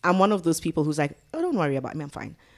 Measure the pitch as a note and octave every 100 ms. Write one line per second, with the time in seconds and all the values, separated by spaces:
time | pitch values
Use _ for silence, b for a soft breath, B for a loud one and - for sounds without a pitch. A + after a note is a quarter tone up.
0 | F3+ F#3 G3 G#3 E3 D#3+ E3 D#3+ D3+ D3
1 | D3 - _ D#4 F4+ C4+ D3+ C3+ C3 F3+
2 | C#3+ - G#2+ - b